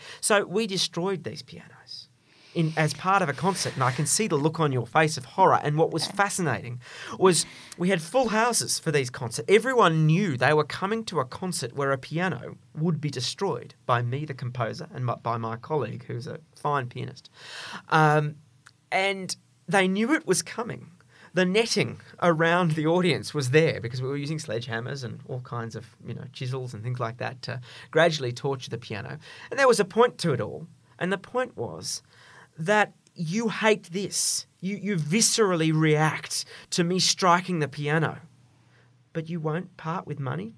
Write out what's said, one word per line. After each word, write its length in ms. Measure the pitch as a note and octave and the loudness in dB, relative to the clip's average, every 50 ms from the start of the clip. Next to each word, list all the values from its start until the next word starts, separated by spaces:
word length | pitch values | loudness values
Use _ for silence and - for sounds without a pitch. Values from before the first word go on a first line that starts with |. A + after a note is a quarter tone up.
| - - - - | -18 -18 -12 -4
So 240 | - - G#3+ G3+ F#3+ | 0 2 2 2 2
we 240 | - F3 G#3+ A#3 G#3 | 2 -2 -2 -2 -2
destroyed 560 | G3 F3 - - - E3+ E3+ G3 G3 E3 - | -2 -2 -2 -2 -2 -4 -4 -2 -4 -4 -6
these 200 | G#2+ A2 - - | -10 -12 -12 -16
pianos 640 | - - - - - - - - - - - - _ _ _ _ _ _ _ - - - | -18 -18 -20 -20 -20 -20 -20 -20 -20 -20 -20 -20 _ _ _ _ _ _ _ -18 -8 -2
in, 200 | E3 E3 D#3 D#3+ | 0 0 0 2
as 180 | D#3+ D#3 D3+ - | 0 0 0 0
part 280 | - - F#3 G3 G3 | -2 0 2 2 2
of 80 | F#3 C#3 | 2 0
a 40 | C3 | -2
concert, 400 | B2 C#3+ F#3+ F#3+ F#3 - B2 - | 0 0 0 0 0 -2 -4 0
and 80 | C3 C3 | 0 0
I 80 | B2+ | 2
can 140 | B2+ - D3+ | 2 0 0
see 220 | D#3 - - A3 A3 | 0 2 0 2 2
the 80 | F3 | 2
look 240 | C#3+ C#3+ D#3+ D#3 E3 | 2 2 2 2 2
on 140 | D#3+ C#3+ C3 | 0 2 2
your 120 | B2+ A2+ | 0 -2
face 300 | - - D#3+ D#3+ D#3 D#3+ | 0 4 4 4 4 2
of 80 | - B2+ | -4 -10
horror. 380 | - - - F#3+ D#3+ B2+ - - | -6 2 6 6 6 6 6 4
And 140 | D3 D3 D3+ | 2 2 2
what 140 | D#3+ - | 2 2
was 140 | - D#3+ - | 2 -2 -4
fascinating 760 | - - G3+ G3+ G3+ - - F3+ D3 A#2 G2 - A#2+ A#2+ B2 - - - - - - - - | -4 0 0 0 0 0 -2 0 0 -2 -2 -4 -8 -12 -12 -14 -16 -16 -16 -14 -10 -2 4
was 280 | F3+ F#3+ E3+ - - - - - - - - - | 6 6 6 6 2 -2 -6 -20 -18 -14 -6 -2
we 100 | F3 F#3 | 0 2
had 140 | G3 E3+ | 0 0
full 260 | D#3 - - C4 C4 A3+ | -2 0 2 2 2 4
houses 500 | G3 A3 A3+ B3 A3+ - A#2+ - - - | 2 2 2 2 2 0 0 -2 -2 -2
for 140 | - E3 | -2 0
these 180 | D3 D3 C3 B2+ | 0 0 0 0
concerts. 400 | - - B2+ A2+ - - - - | -6 -8 -8 -8 -6 -4 2 4
Everyone 560 | F#3+ A3+ A3 C4 C4 A#3+ G#3 F3 D#3+ D#3+ D#3 | 4 4 6 4 4 4 4 6 6 4 4
knew 300 | D3+ D#3+ F3+ G#3+ F3 B2+ | 6 4 4 2 0 0
they 180 | A#2+ B2+ C3+ D#3 | 2 2 4 4
were 120 | D3+ D3 | 4 2
coming 400 | - - - F#3 G3 A3 A3+ A3 | 0 -4 -4 -2 -2 -2 -2 -4
to 160 | - F#3 D3+ | -4 -4 -4
a 40 | B2+ | -4
concert 480 | B2 - - F#3 F#3 E3+ - C3+ A#2+ - | -4 -6 -8 -6 -6 -6 -4 -6 -6 -4
where 200 | C3+ C#3+ C#3 C#3 | -4 -2 0 -2
a 40 | C3 | -2
piano 600 | B2+ - C#3+ E3 F3+ F#3 C3+ - - - - - _ _ - | -4 -6 -4 -2 -2 -2 -4 -6 -10 -14 -16 -16 _ _ -6
would 240 | D3+ D#3 F3+ D#3+ - | -2 0 0 0 0
be 100 | - D3+ | -2 -4
destroyed 640 | C3 B2+ B2 - - - G3+ F#3+ C3+ - - - - _ - | -4 -4 -6 -6 -4 -4 -4 -4 -4 -4 -8 -14 -20 _ -2
by 160 | - B2 A#2+ | 0 0 2
me, 240 | A#2+ A#2+ B2+ C#3+ D3+ | 2 0 -4 -4 -6
the 80 | - C3+ | -8 -8
composer, 560 | C3 C3 A#2+ A#2+ C3 A#2 A2 A#2+ - E3 - - | -8 -8 -8 -4 -4 -4 -4 -4 -8 -12 -12 -10
and 120 | C3+ B2+ | -6 -4
my, 100 | A#2+ A2 | -4 -4
by 220 | - - A#2 A#2 A#2 | -4 -4 -4 -4 -4
my 180 | A#2 A2+ A2+ | -4 -6 -8
colleague, 480 | A#2+ - - D#3 D3+ A#2+ G#2+ A#2 A#2 - - | -8 -6 -4 -2 -2 -2 -4 -6 -10 -10 -10
who's 200 | B2 A#2+ A#2+ - | -10 -10 -8 -10
a 120 | - - - _ _ | -12 -14 -16 _ _
fine 340 | - - D3 D3 C#3 B2+ B2 | -6 -4 -2 0 0 -2 -4
pianist. 420 | - B2+ B2 B2 C#3 - - - _ - - - - - - - - - - - | -8 -8 -10 -10 -12 -16 -20 -20 _ -20 -20 -16 -16 -14 -14 -12 -14 -12 -4 2
Um, 480 | - D#3+ D#3 D3+ D3+ D#3 D3+ D3+ D3+ - - _ _ _ _ - _ _ _ - | 4 6 6 6 6 4 2 0 -6 -10 -18 _ _ _ _ -20 _ _ _ -4
and 420 | - F#3 F#3+ G3 G3 F#3+ F#3 - - - _ _ _ _ _ | -2 0 0 0 -2 -2 -4 -8 -10 -12 _ _ _ _ _
they 220 | - F#3 G3 F#3 F#3 | 2 4 4 4 4
knew 260 | F#3+ G3+ A3 A#3+ D#4 | 2 2 2 2 2
it 140 | D#4 - - | 0 2 0
was 140 | F#3 D3+ | 0 0
coming. 500 | - - - - A#3 G#3+ C#3 - - - - _ _ _ _ - - - - | 0 -6 -8 -8 -8 -8 -8 -12 -14 -18 -20 _ _ _ _ -20 -16 -6 0
The 120 | E3+ F#3 | 0 2
netting 560 | F#3 F#3 G#3+ A#3 A3+ - G#3 C#3+ A#2 - - - - - - | 2 4 2 2 2 2 0 0 -2 -4 -12 -16 -18 -8 0
around 500 | - F3 E3+ D#3 E3 E3 F3 F3+ F3+ E3 | 2 2 4 4 4 4 4 4 4 2
the 140 | D3+ D#3+ D3+ | 2 2 2
audience 480 | D#3+ E3 F3+ F3 F3+ C#3 G#2 - - - | 2 4 4 4 2 0 0 -2 -4 -4
was 180 | D3 C3+ B2 | -2 0 4
there 280 | C3 D#3 E3 D3 - - | 4 6 6 4 0 -2
because 220 | - A2+ B2+ B2+ | -6 -6 -6 -6
we 80 | B2+ C3 | -6 -4
were 80 | C#3 C#3+ | -4 -4
using 220 | C#3+ C#3 D#3+ D#3 | -4 -4 -6 -6
sledgehammers 680 | D#3 - G#2+ A#2+ A#2+ - A2+ A#2 A#2 A#2+ C#3 C#3 B2+ | -6 -6 -6 -6 -6 -4 -6 -6 -6 -6 -8 -8 -8
and 160 | G#2+ A2 A2+ B2 - | -10 -12 -12 -12 -10
all 100 | C3 B2+ | -10 -10
kinds 380 | B2+ - A#2 A#2 A2+ A2+ A2+ A2+ | -10 -10 -8 -8 -8 -8 -10 -12
of, 100 | G#2+ - - _ - | -14 -14 -20 _ -14
you 80 | B2 A#2 | -12 -12
know, 120 | B2 - B2 - | -12 -12 -14 -12
chisels 400 | - C3+ B2+ C3 C3 B2+ B2+ B2 | -10 -8 -6 -6 -6 -8 -10 -10
and 100 | G#2 G#2 | -10 -8
things 160 | B2+ B2 B2 | -6 -6 -4
like 160 | B2 A2+ A2+ - | -6 -6 -6 -6
that 220 | A#2 A2+ A#2+ - - | -8 -8 -8 -10 -10
to 180 | - A#2 B2 B2 - - - - - | -10 -10 -10 -10 -14 -18 -20 -10 -2
gradually 420 | - D#3 E3 F3 D#3+ D3 C3 B2 B2 | 2 4 4 4 4 0 -4 -4 -6
torture 360 | A#2+ - C#3 C3+ B2+ - - | -4 -4 -4 -4 -4 -6 -10
the 80 | A#2 A2+ | -10 -10
piano. 400 | - - A2 G2+ - C3+ C3+ D#3 - - - - - - | -10 -8 -10 -10 -10 -10 -12 -14 -16 -18 -20 -18 -12 -6
And 80 | - B4+ | 0 4
there 120 | C#5 B4+ | 6 6
was 100 | - - | 6 6
a 60 | G3+ | 4
point 320 | F#3+ - G#3+ A#3+ A#3+ A#3+ - | 0 4 4 4 4 2 0
to 160 | - E3+ C3+ | -2 0 0
it 80 | A#2+ | 0
all. 260 | G#2 - B1+ - D#3+ - - _ _ _ _ - | -2 -6 -6 -12 -12 -16 -20 _ _ _ _ -6
And 140 | E3 F3+ G3 | -4 -4 -4
the 40 | F#3+ | -4
point 380 | G3 - - B3 B3+ - - | -6 -6 -4 -4 -4 -4 -6
was 480 | - A#2 G2 D#2+ D#2+ A2+ B2+ - - _ _ _ - - - - - - _ _ - | -8 -8 -8 -8 -10 -8 -8 -8 -8 _ _ _ -20 -20 -20 -20 -20 -20 _ _ -6
that 320 | D#3+ F3+ G#3 G#3+ G3+ - - _ _ _ _ | 0 2 4 4 2 0 -2 _ _ _ _
you 320 | - F3 D3+ F3+ A3+ A#3+ A3 | -8 -6 -4 -2 -2 -2 -2
hate 380 | - - G#3 A3 A3 G#3+ - - E3 | -2 2 4 4 2 2 0 -8 -6
this. 520 | F#3+ G3 - - - - - - - - _ _ - | -6 -6 -4 -2 -2 -2 0 -2 -4 -6 _ _ -8
You, 160 | - F#3 G#3 | -6 -6 -6
you 220 | G3 - G3 G#3 E3 | -4 -4 -2 -2 -2
viscerally 760 | D3 D3 E3+ A#3 A3 A3+ - - A3 F#3+ F3+ D#3+ D#3+ D#3+ D#3 | 0 0 2 2 2 4 4 4 2 2 4 2 2 2 4
react 680 | D#3 D#3 D#3 D3+ D3 D#3 D3+ - - - - - - - - - - - - | 4 4 4 4 4 4 2 0 -2 -8 -6 -6 -6 -8 -8 -14 -18 -12 -6
to 120 | - - F3 | -2 0 0
me 160 | E3+ F#3 F#3 | 0 2 2
striking 600 | - - - - G3 F3+ E3+ F3+ F3+ F3+ F3+ D#3+ | 2 2 2 4 6 6 6 4 4 0 -2 -2
the 100 | D3 C3 | -2 -4
piano. 500 | B2 C#3+ D3 D3 D3+ E3 D#3 G#2+ D2+ - - - _ _ _ _ _ _ _ _ _ _ _ _ _ _ _ _ - | -4 -6 -2 0 0 2 2 0 -2 -6 -14 -20 _ _ _ _ _ _ _ _ _ _ _ _ _ _ _ _ -10
But 160 | E3 D#3+ D#3+ | -8 -8 -6
you 100 | E3+ E3+ | -6 -6
won't 380 | D3+ D#3 D3+ F3 F3+ - _ - | -4 -4 -4 -4 -6 -8 _ -12
part 280 | - D#3+ E3 F#3+ - | -8 -6 -6 -6 -6
with 140 | - D3 - | -8 -8 -8
money 360 | C3+ C3 C#3 D#3+ G3+ A3+ A3 | -6 -6 -6 -6 -8 -10 -12